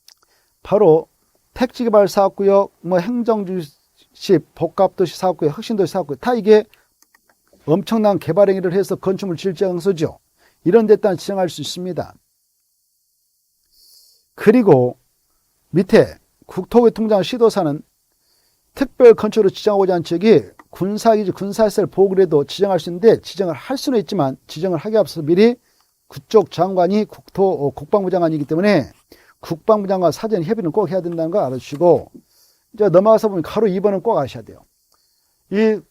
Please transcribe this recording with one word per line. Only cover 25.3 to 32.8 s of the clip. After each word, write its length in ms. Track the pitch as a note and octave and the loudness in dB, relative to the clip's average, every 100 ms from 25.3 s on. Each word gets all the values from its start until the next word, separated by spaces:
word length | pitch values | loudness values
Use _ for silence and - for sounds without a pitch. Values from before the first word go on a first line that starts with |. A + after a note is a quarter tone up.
| F3 A3+ B3 _ _ _ _ _ | 4 4 2 _ _ _ _ _
그쪽 440 | C3 - G#3+ E3 | -20 -2 0 0
장관이 560 | - F#3 F#3 F3 G#3 G#3 | -2 -2 0 0 0 -4
국토, 440 | - _ - F#3+ | -10 _ -2 -2
어, 200 | C#3+ C#3+ | 0 -4
국방부 400 | - D3 G#3 F#3 | -6 -4 -2 0
장관이기 340 | F3+ E3 D#3 | 0 0 -2
때문에 460 | C#3+ D#3 G#3 F3+ - _ _ _ _ _ | -4 0 2 2 0 _ _ _ _ _
국방부 480 | - D#3+ - G#3+ F#3+ | -12 -4 0 0 0
장관 240 | F#3+ E3+ | 0 0
사전 320 | - A3 G#3 | -2 -4 -4
협의는 260 | D#3+ A3+ E3+ | -4 -4 -4
꼭 200 | G#3 E3+ | -2 -2
해야 100 | F#3 | -4
된다는 300 | E3+ E3 D#3+ | -6 -6 -4
거 100 | G3 | -2
알아주시고, 680 | C#3 C3 - C#3+ F3 C#3 - - _ _ _ _ _ | -2 -6 -10 0 2 2 -2 -20 _ _ _ _ _
이제 140 | G#3+ | -2